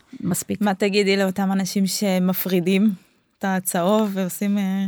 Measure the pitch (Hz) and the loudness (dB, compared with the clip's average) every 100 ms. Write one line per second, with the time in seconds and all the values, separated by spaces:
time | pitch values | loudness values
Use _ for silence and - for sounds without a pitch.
0 | _ - 170 175 - 196 208 185 208 202 | _ -8 -4 -4 -4 -2 -2 0 0 2
1 | 196 196 190 185 190 190 185 202 190 - | 2 2 0 0 0 0 0 0 0 0
2 | 208 185 185 180 185 185 170 190 220 185 | 0 2 2 0 0 0 2 2 2 0
3 | _ _ _ _ 196 185 185 185 175 214 | _ _ _ _ -4 -2 -2 0 2 2
4 | 214 196 185 - 202 202 190 190 | 2 -2 -4 -4 -2 0 0 -2